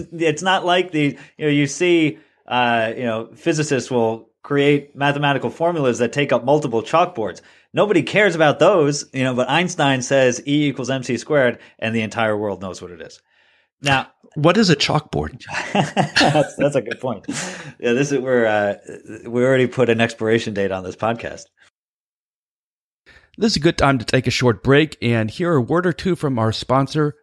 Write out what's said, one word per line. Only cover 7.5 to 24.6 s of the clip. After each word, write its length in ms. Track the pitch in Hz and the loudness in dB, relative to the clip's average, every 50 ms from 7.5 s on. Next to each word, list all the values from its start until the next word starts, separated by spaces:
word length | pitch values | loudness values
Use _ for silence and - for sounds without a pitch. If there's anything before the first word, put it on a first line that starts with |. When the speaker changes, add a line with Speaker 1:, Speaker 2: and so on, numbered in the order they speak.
| _ _ _ _ | _ _ _ _
Speaker 1:
Nobody 300 | - 147 202 208 202 160 | 0 0 0 2 2 0
cares 320 | - - - 196 214 196 165 | 0 2 2 2 2 2 2
about 240 | 160 160 147 131 - | 2 2 2 4 4
those, 480 | 151 190 208 170 143 147 147 - - - - | 4 4 6 4 4 2 0 -2 -8 -10 -6
you 100 | 135 127 | -4 -2
know, 100 | 131 123 | -2 0
but 140 | 117 123 - | -2 0 0
Einstein 540 | 143 165 180 170 - - 147 139 135 127 | 0 0 0 -2 -2 0 2 2 2 0
says 400 | 123 - 139 135 131 127 120 - - | 0 0 2 4 4 4 2 0 -2
E 220 | 143 143 151 147 143 | -2 0 0 0 0
equals 220 | 135 135 123 135 | -2 -4 -6 -4
M 120 | 135 131 | -6 -4
C 140 | 123 - 120 | -4 -4 -4
squared, 440 | 113 - - 151 143 127 120 107 - - - _ _ | -4 -2 0 2 2 2 2 0 -4 -12 -20 _ _
and 160 | - 113 113 | -6 -4 -2
the 80 | 113 | -2
entire 340 | 110 107 - 117 110 107 107 | -4 -4 -2 -2 0 0 0
world 240 | 104 107 104 95 90 | -2 -4 -6 -6 -8
knows 220 | 98 92 85 - | -10 -12 -12 -12
what 80 | 90 87 | -14 -16
it 100 | 87 82 | -16 -18
is. 220 | 78 - - - _ _ _ _ _ _ _ _ _ _ _ _ | -18 -20 -20 -20 _ _ _ _ _ _ _ _ _ _ _ _
Now, 280 | 139 143 135 131 123 - _ _ _ _ _ | -2 0 0 0 0 -6 _ _ _ _ _
Speaker 2:
what 220 | 151 147 170 175 | 2 2 4 4
is 140 | 226 220 175 | 4 4 4
a 60 | 151 | 2
chalkboard? 680 | - - - 156 151 - - - - 78 - - - - - - - - - | 2 0 -2 -2 -2 -4 -4 -6 -6 -6 -6 -10 -16 -16 -12 -10 -10 -8 -4
Speaker 1:
<laughs> 0 | |
That's, 840 | - 202 - - - 202 156 - - - 285 156 156 151 139 - - | -2 -2 -2 0 -2 -2 -2 0 0 0 2 2 2 2 0 0 -2
that's 180 | - 139 143 143 | -2 -2 0 0
a 80 | 131 | -2
good 180 | 101 - - - | -4 -4 -8 -8
point. 260 | 123 127 110 92 - - - - - 185 180 - - 143 - - | -8 -8 -8 -8 -10 -10 -10 -8 -10 -10 -12 -14 -16 -18 -12 -4
Yeah, 140 | - 120 | -2 0
this 180 | 120 131 143 143 | 2 2 0 0
is, 80 | 139 131 | 0 -2
we're, 260 | 127 131 127 120 113 | 0 0 2 2 2
uh, 300 | 110 107 104 104 101 101 - - - - - - - 110 107 - 117 | 2 2 2 0 0 -2 -4 -10 -16 -18 -16 -16 -16 -16 -14 -10 -4
we 160 | 117 123 123 | -2 0 2
already 240 | 131 135 127 127 120 | 4 4 4 2 0
put 200 | - 131 123 113 | 2 0 2 2
an 120 | 113 113 | 4 2
expiration 520 | 117 113 - - 110 110 117 117 - 113 | 2 0 0 -2 0 0 2 0 0 -2
date 200 | 101 101 98 92 | -4 -2 -2 -2
on 100 | 95 95 | -4 -6
this 140 | 92 92 92 | -8 -10 -8
podcast. 480 | - 107 113 117 117 - 71 73 - - _ _ _ _ _ _ _ _ _ _ _ _ _ _ _ _ _ _ _ _ _ _ _ _ _ _ _ _ _ _ _ _ _ - - _ _ _ | -4 -4 -4 -2 -4 -8 -12 -12 -14 -16 _ _ _ _ _ _ _ _ _ _ _ _ _ _ _ _ _ _ _ _ _ _ _ _ _ _ _ _ _ _ _ _ _ -20 -20 _ _ _
Speaker 2:
This 160 | - 202 233 | -2 0 0
is 40 | - | 0
a 40 | 151 | 2
good 180 | 143 170 165 - | 2 2 2 4
time 200 | 143 139 135 120 | 2 2 2 0
to 60 | 110 | 0
take 220 | - - 131 - | -2 -2 0 0
a 60 | 127 | 0
short 320 | - - 131 123 104 - | -2 2 2 2 2 2